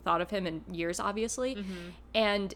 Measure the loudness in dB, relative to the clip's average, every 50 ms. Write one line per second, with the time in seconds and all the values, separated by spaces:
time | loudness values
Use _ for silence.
0 | 2 2 4 4 2 2 0 0 0 0 -4 -4 -6 -6 -4 -2 -2 -2 0 0
1 | 0 0 0 0 -2 -2 0 -2 -2 -2 -2 -4 -6 -6 -6 -8 -8 -10 -12 -14
2 | -8 0 2 4 4 6 4 2 0 -2 -4